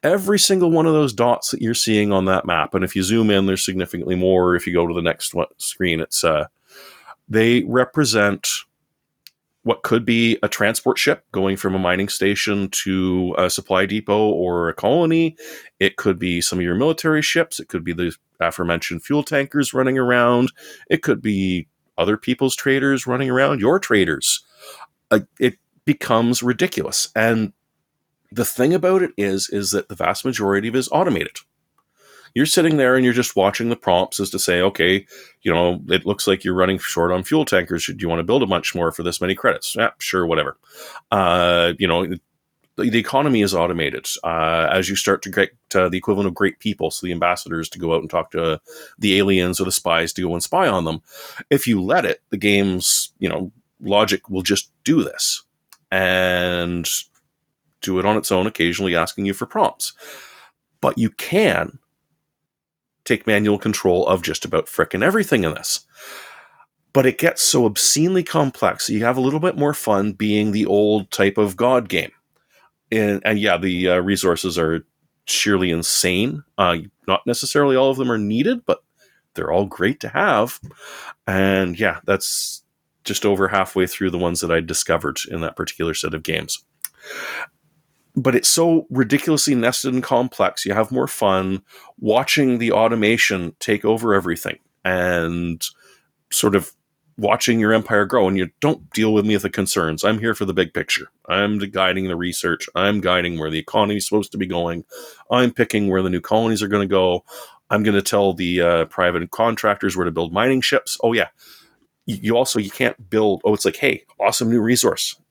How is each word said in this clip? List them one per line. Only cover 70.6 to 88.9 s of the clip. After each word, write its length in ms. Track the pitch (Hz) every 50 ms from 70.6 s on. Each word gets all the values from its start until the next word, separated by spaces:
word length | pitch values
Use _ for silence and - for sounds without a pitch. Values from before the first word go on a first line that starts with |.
| 107
old 460 | - 95 101 104 104 107 107 95 -
type 260 | - - 98 98 98 110
of 180 | 104 101 95
God 320 | 90 117 123 131 123 120 92
game. 240 | 95 87 - - _ _ _ _ _ _ _ _ _ _ _ _ _ _ _ _
And, 300 | - 110 107 104 101 98 -
and 140 | - 110 104
yeah, 200 | 101 104 90 85
the, 320 | 90 95 92 87 92 90
uh, 100 | 90 90
resources 580 | 90 95 101 92 - 95 85 82 - 95 82 87
are 300 | 82 78 80 82 - _ _ _ _ _ _ _ _
sheerly 440 | - - - - 104 101 95 92 90
insane. 720 | 82 82 85 - - - - 92 90 90 104 127 156 156 143 _ _ -
Uh, 200 | 98 90 85 85 80 101 _ _ _ -
not 200 | 95 - - -
necessarily 480 | 120 - - - - 147 143 143 131
all 160 | 127 131 135
of 60 | 135 131
them 140 | 135 123
are 60 | 120 110
needed, 480 | 104 101 107 117 143 202 262 240 -
but 180 | - - - _ _ _ _ _ _ _ _ _ _ _
they're 160 | - - -
all 140 | 78 90 101 98
great 320 | - - 87 101 139 -
to 100 | - -
have. 500 | - - 190 208 151 107 107 123 - - - - - _ - - - - - - - _ _ -
And 520 | 95 95 95 95 98 95 95 90 87 82
yeah, 200 | 110 98 85 - _
that's 580 | - 101 95 - - - - - - - - _ _ _ _ _ _ _ _ _
just 200 | - 101 - -
over 260 | 107 101 95 98 95
halfway 360 | 107 98 95 - - 95 92
through 240 | 87 - - 98 95
the 80 | 87 87
ones 240 | 90 87 85 82
that 100 | - 85
I 100 | 82 82
discovered 580 | 82 82 87 - - - 82 80 78 73 69 - - -
in 120 | - 85
that 140 | 82 82 -
particular 380 | - - - - - 82 82 78
set 220 | - - - 78
of 80 | 78 78
games. 420 | - 80 80 78 - - - _ _ _ _ _ - _ _ - - - - - - - - - - _ _ _ _ _ _ _ _ _ _ _ _ _ -
But 160 | 127 135 123
it's 140 | - - -
so 400 | - - 165 170 165 160 156 _